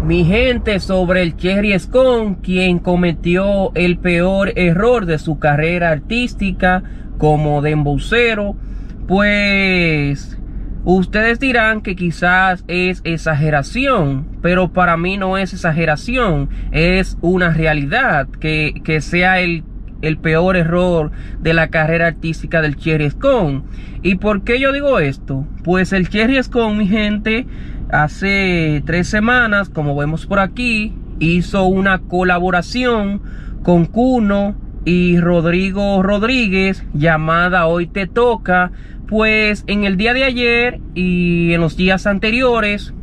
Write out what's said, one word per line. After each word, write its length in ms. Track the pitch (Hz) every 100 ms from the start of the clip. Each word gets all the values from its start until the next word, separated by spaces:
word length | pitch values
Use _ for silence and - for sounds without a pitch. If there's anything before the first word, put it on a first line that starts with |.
| 156
Mi 180 | 175
gente, 560 | 165 214 254 240 214 196
sobre 420 | 185 190 180 185
el 140 | 170 -
Cherry 380 | 180 196 208
Escon, 600 | 190 - 254 262 240 214 170
quien 440 | - 185 185 175
cometió 920 | 180 175 175 147 175 180 196 202 190 160
el 220 | 175 165
peor 560 | 180 170 180 196 196 -
error 500 | 180 165 233 240 180
de 140 | 151
su 180 | 165 147
carrera 520 | 151 147 160 175 170
artística 920 | 151 - 233 247 - 196 - 185 180 - - - -
como 440 | 151 151 151 147
dembowcero, 960 | 147 151 143 139 - 226 240 208 202 - - - - - -
pues 1300 | 190 208 208 202 196 190 185 170 151 143 143 - - - - - - -
ustedes 540 | 185 180 208 226 233
dirán 420 | 269 240 220 214
que 140 | 202 180
quizás 680 | 175 151 175 185 190 180 -
es 340 | 175 180 175
exageración, 1200 | 165 165 160 147 156 147 - 240 277 240 143 135 151 -
pero 320 | 170 185 180
para 240 | 185 175 165
mí 200 | 180 196
no 200 | 190 190
es 160 | 190
exageración, 960 | 185 180 156 165 147 - 254 220 151 139 - -
es 480 | 147 175 185 185 -
una 300 | 170 180 175
realidad 760 | 160 160 151 139 220 262 151 131
que, 540 | - 156 156 151 -
que 180 | - 156
sea 380 | 143 175 180 185
el, 240 | 180 165 - - - -
el 160 | 156 156
peor 400 | 160 160 185 185
error 540 | 165 175 180 170 151 - - -
de 140 | 160
la 140 | 165 160
carrera 400 | 165 156 165 170
artística 560 | - 165 156 - 165
del 120 | 156 139
Cherry 300 | 160 156 147
Escon. 600 | - 277 254 165 139 - - - -
¿Y 140 | 175 185
por 280 | 208 208
qué 160 | - 240
yo 140 | 277
digo 240 | 277 285 240
esto? 480 | 143 135 - 135 143 -
Pues 300 | 170 185 180
el 160 | 190 170
Cherry 280 | 208 226 269
Escon, 380 | 240 240 220 208
mi 120 | 202
gente, 580 | 214 208 214 220 220 269 - - - -
hace 880 | 151 151 - 196 196 190 175 160 147 143
tres 220 | 170 175
semanas, 600 | 214 220 254 226 202 190
como 260 | - 147 143
vemos 300 | 147 160 -
por 140 | 196
aquí, 560 | 190 208 247 220 214 - - -
hizo 460 | 156 175 170 202 185
una 340 | 190 196 185
colaboración 1200 | - 180 180 180 180 180 170 247 254 226 196 202 - - - -
con 240 | - 175 165
Kuno 720 | 214 254 247 208 202 202 208 - - -
y 340 | 180 180 175
Rodrigo 840 | 170 175 165 175 190 190 202 196
Rodríguez 840 | 190 208 220 262 220 190 190 190 - 147
llamada 720 | 160 160 156 165 180 185 165
Hoy 180 | 170 175
Te 220 | 196 185
Toca. 640 | 233 240 220 - 180 180 - - - -
Pues 580 | 214 220 214 214 208 -
en 160 | 208
el 140 | 202 185
día 160 | 226
de 100 | 247
ayer 560 | 269 247 240 233 240 233 - 165
y 560 | 180 180 175 170 170
en 80 | 170
los 160 | 160 -
días 320 | 185 185 208
anteriores 840 | 202 220 233 254 233 208 208 - -